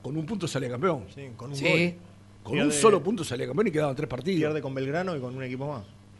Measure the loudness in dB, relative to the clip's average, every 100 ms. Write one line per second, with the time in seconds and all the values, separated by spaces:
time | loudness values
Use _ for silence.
0 | -6 -4 -4 -4 -2 -2 -4 0 0 0
1 | -4 -12 -14 -12 -10 -2 2 4 2 -2
2 | -12 -20 -20 -16 -4 2 2 6 8 8
3 | 4 -2 -2 -4 -2 0 2 2 0 0
4 | -4 -4 0 2 2 0 -2 -4 -2 -2
5 | -2 -4 -6 -6 -6 -6 -6 -8 -10 -18
6 | -20 -20